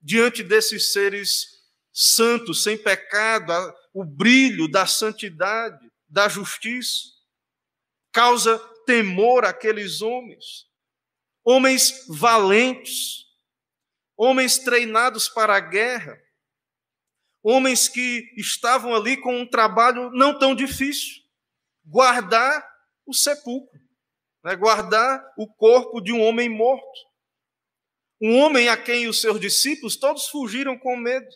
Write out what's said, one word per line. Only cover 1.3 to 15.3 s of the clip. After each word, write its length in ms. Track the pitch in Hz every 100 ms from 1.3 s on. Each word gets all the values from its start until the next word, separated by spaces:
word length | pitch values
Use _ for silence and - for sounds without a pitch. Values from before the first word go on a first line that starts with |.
| - - _ _ _ _
santos, 680 | - - - 226 233 233 156
sem 160 | - 214
pecado, 760 | 214 185 - 202 220 220 170
a, 220 | 170 185 - _
o 120 | 190
brilho 680 | 180 139 202 262 262 196 156
da 160 | 151 -
santidade, 1040 | - 214 214 208 160 185 220 226 165 _ _ _
da 200 | 156 208
justiça, 800 | 175 196 - 220 247 240 - - _ _ _ _ _ _ _ _ _ _
causa 440 | - 240 247 208 226 - - -
temor 580 | 240 208 180 226 247
àqueles 560 | 214 180 220 214 202 151
homens. 680 | 214 247 247 - - - _ _ _ _ _ _ _ _
Homens 600 | - 262 262 262 - - -
valentes, 1160 | 151 233 226 196 202 254 254 - - - - _ _ _ _ _ _ _ _ _ -
homens 400 | 233 262 254 -
treinados 720 | 254 240 233 220 247 220
para 280 | -